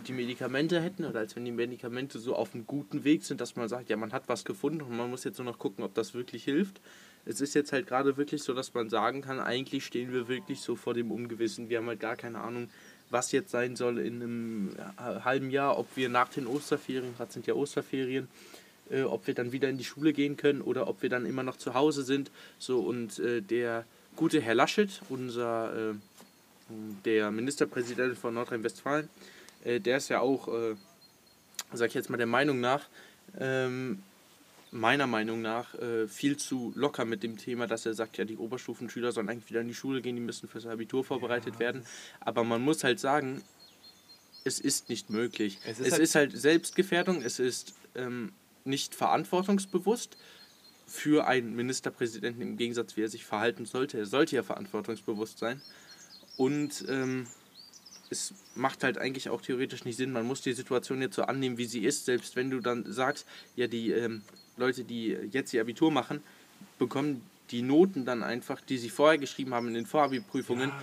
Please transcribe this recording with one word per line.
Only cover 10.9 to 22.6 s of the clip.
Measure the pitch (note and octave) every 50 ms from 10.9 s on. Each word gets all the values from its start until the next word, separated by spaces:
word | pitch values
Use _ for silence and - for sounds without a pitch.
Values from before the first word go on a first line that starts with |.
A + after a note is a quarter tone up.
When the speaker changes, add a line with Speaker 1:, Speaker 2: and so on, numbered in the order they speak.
| A#2+
Speaker 1:
dem | A#2+ A#2+ A2+
Ungewissen. | G2 A2 A#2+ A#2 A2+ G#2+ A2+ A2 - - A#2 A2
Wir | A#2 A2+
haben | A2+ A#2+
halt | A2+ G2+
gar | G#2+ A2 B2
keine | - - A#2+ A#2 G#2+
Ahnung, | A2 A2+ A#2+ A#2+ A#2+ A#2 - - - - - - - -
was | B2+ B2 B2 -
jetzt | - C3+ - -
sein | - A#2+ B2 B2 B2
soll | A#2 B2 B2 A#2+ A2+
in | - A#2 A#2 A#2+
einem | A#2+ A#2+ A#2+ A#2 A#2 A2+ A2+ G#2+ G2 F#2 - - - G2+ G2+
ha-, | - B2 A#2+ F#2+ G2+ -
halben | B2 C3 C#3 C3+ C3
Jahr, | B2+ C#3 C#3 C#3+ - -
ob | E3 - -
wir | C3+ C3 B2
nach | B2 B2 B2 -
den | - D3 C3+
Osterferien, | A2+ B2+ D3 C#3 - D3+ C#3+ - - C3 C3 B2+ B2+ A#2+
grad | A#2+ A#2+ -
sind | - B2+ A2+
ja | - A2+
Osterferien, | B2+ C#3+ - - C#3+ C3 - - C3+ C3 B2 C3 C3+ C3 - - - - - - - - - - - - -
äh, | - C3+
ob | C3+ - - A2+ -
wir | - C3+
dann | - B2 B2
wieder | B2 C3+ C3+ C3+
in | C3+
die | C3 A#2+
Schule | - - C#3 D3 D#3+ D3
gehen | C#3+ C#3+ C#3+ C#3+ -
können | - D3 C#3+ C3+
oder | - - B2 B2+ - -
ob | - -
wir | - B2+
dann | B2 B2 A#2+
immer | - C3 C3
noch | B2+ C3 B2+ -
zu | - C#3 A#2+
Hause | B2+ C#3+ D#3 D3 C#3+ C3+
sind. | A#2+ C#3 C#3 C3+ - - - - - -
So, | -